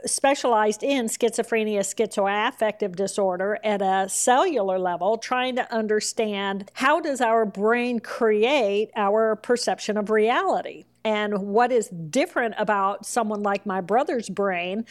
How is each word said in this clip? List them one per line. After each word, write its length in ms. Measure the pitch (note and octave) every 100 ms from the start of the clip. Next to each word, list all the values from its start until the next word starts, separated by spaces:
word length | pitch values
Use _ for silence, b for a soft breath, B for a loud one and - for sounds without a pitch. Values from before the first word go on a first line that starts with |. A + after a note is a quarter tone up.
| A#3+
specialized 600 | - C#4 C#4 B3+ A3 G#3+ G#3+
in 240 | C#4 C#4 A3+
schizophrenia, 760 | - A#3 A3+ A3 A3+ G#3+ G#3
schizoaffective 1120 | F#3+ - G#3+ - G3 G#3 A#3 - G#3+ G#3 G3
disorder 640 | F3 F#3+ - F#3+ F3+ G3 G#3
at 180 | G#3+ G3+
a 280 | F#3+ F#3+ F#3+
cellular 680 | - - B3 F#4 C4+ F#3+ F#3+
level, 400 | F3+ F3 F#3 A3+
trying 380 | - B3+ B3+ B3+
to 180 | -
understand 960 | A3+ G#3+ G#3+ - - G#3+ G3+ G3 G3 G3
how 260 | - C4+ E4
does 220 | D#4+ C4
our 240 | A#3 A3+ G#3+
brain 560 | G3 G#3+ A#3+ A#3+ A#3
create 880 | - - A3+ G#3 A#3 D4 G3+ G3+ G#3+ A3+
our 400 | G3+ A3 A3 G#3+
perception 580 | - A#3+ - F#3 - G#3+
of 140 | G#3
reality? 760 | A3 G#3+ C#4 F#4 G#3+ - D#3 - _ A3
And 320 | G#3 G#3 G3+
what 320 | G3+ G3+ B3
is 160 | B3 G#3
different 680 | F3 D#3+ A#3+ E4+ C#4+ A#3 G3+
about 480 | G#3+ G3+ G3 G3+ -
someone 360 | B3 A3 G#3
like 240 | G#3 G3+ G3+
my 140 | F#3+
brother's 480 | F3 A3+ D#4 C4 G3+
brain, 580 | F#3 G3 F3 F3 G3+ A3+